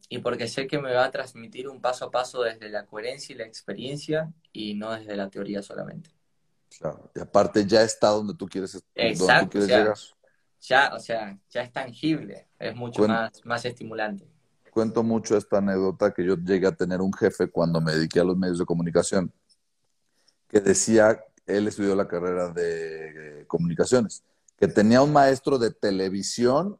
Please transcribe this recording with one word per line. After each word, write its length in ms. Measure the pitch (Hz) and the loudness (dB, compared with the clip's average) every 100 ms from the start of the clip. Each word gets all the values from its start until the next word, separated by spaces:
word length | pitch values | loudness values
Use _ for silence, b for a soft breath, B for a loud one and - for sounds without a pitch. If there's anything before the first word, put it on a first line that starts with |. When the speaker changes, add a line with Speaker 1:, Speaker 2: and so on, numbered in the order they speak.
| _ | _
Speaker 1:
y 100 | 120 | -8
porque 280 | 123 123 117 | -4 -4 -4
sé 200 | - 135 | -6 -4
que 120 | 151 | -4
me 140 | 135 | 0
va 140 | 123 131 | 2 2
a 40 | |
transmitir 580 | 143 131 117 113 117 135 | -2 -10 -14 -16 -14 -14
un 120 | 127 | -6
paso 240 | 123 127 | -4 -4
a 60 | 123 | -4
paso 320 | 123 127 131 | -4 -4 -4
desde 260 | 117 113 107 | -6 -6 -10
la 180 | 104 101 | -10 -10
coherencia 480 | 107 117 143 - | -10 -10 -12 -14
y 40 | 127 | -14
la 60 | |
experiencia 880 | 110 - - 98 123 147 151 156 160 - _ | -14 -14 -14 -12 -10 -10 -4 -4 -4 -12 _
y 220 | 110 107 | -12 -8
no 180 | 104 107 | -8 -8
desde 240 | 113 107 101 | -8 -8 -8
la 140 | 98 | -8
teoría 320 | - 101 101 | -8 -8 -8
solamente. 480 | - 71 - - - _ _ _ _ _ _ - | -10 -12 -12 -14 -18 _ _ _ _ _ _ -12
Speaker 2:
Claro, 320 | 80 - - | -10 -10 -14
y 60 | 87 | -14
aparte 440 | 87 101 98 110 101 | 0 2 4 2 4
ya 160 | 110 | 4
está 260 | 110 - 110 | 4 4 2
donde 260 | 107 104 | 2 -2
tú 120 | 85 95 | -8 -10
quieres 280 | 95 95 | -8 -8
est-, 100 | 92 - | -10 -12
donde 220 | - 113 110 | -4 -2 2
tú 80 | |
Speaker 1:
Exacto, 240 | - 143 92 | 4 4 2
Speaker 2:
quieres 160 | 101 | 0
Speaker 1:
o 40 | 101 | 2
sea, 100 | 123 | 4
Speaker 2:
llegar. 180 | 107 104 - _ _ _ _ _ | 4 0 -8 _ _ _ _ _
Speaker 1:
ya, 340 | - 131 139 | 0 2 2
o 60 | - | -2
sea, 380 | - 113 104 98 _ | -6 -6 -6 -14 _
ya 120 | 120 | -10
es 100 | 123 | -8
tangible, 760 | 143 131 120 156 151 101 - _ _ | -8 -10 -6 -2 -2 -4 -16 _ _
es 180 | 110 117 | -12 -8
mucho 260 | 120 117 | -6 0
Speaker 2:
Cuen- 60 | 107 | 2
Speaker 1:
más, 360 | 113 113 - | 2 -2 -8
más 200 | 120 120 | -8 -6
estimulante. 640 | 123 120 113 113 107 98 - _ _ _ _ | -6 -8 -10 -6 -6 -6 -14 _ _ _ _
Speaker 2:
Cuento 320 | - 113 113 | -2 0 0
mucho 340 | 113 113 - 107 | 0 0 2 0
esta 220 | - 101 | 2 2
anécdota 540 | 98 95 95 85 101 | 2 2 0 2 0
que 120 | - | 2
yo 120 | 90 92 | 0 0
llegué 300 | 90 98 92 | 0 2 2
a 100 | 82 | 0
tener 240 | 90 110 | -2 0
un 120 | 95 | -2
jefe 360 | 98 101 - 92 | 0 0 0 -2
cuando 300 | - 82 82 | 0 0 0
me 120 | 80 | 0
dediqué 280 | 80 80 90 | 0 0 2
a 40 | |
los 120 | 87 90 | 2 2
medios 220 | 92 87 | 0 -2
de 80 | 87 | -2
comunicación, 640 | 85 85 85 87 98 90 - _ _ _ _ _ _ _ _ _ _ _ | -2 0 0 2 0 -2 -8 _ _ _ _ _ _ _ _ _ _ _
que 120 | 104 | 2
decía, 580 | 98 92 - 110 107 113 - _ - | 4 2 4 6 6 4 -4 _ -4
él 200 | 98 107 | 0 0
estudió 280 | 104 101 | 0 0
la 120 | 98 98 | 0 -2
carrera 440 | 87 90 90 87 | -4 -4 -2 -4
de, 880 | 85 85 82 82 80 80 78 76 73 | -4 -4 -4 -8 -10 -14 -16 -18 -18
eh, 60 | 71 | -6
comunicaciones, 760 | 82 85 82 87 123 107 - _ _ _ _ | -4 -2 -2 2 2 0 -6 _ _ _ _
que 120 | 101 | 2
tenía 320 | - 107 123 | 4 6 6
un 120 | 147 | 6
maestro 460 | 147 139 131 - 135 | 6 6 4 0 0
de 120 | 113 | 0
televisión 1040 | - 107 95 95 98 95 - 120 135 104 | -2 -2 0 -2 -4 -6 0 2 2 0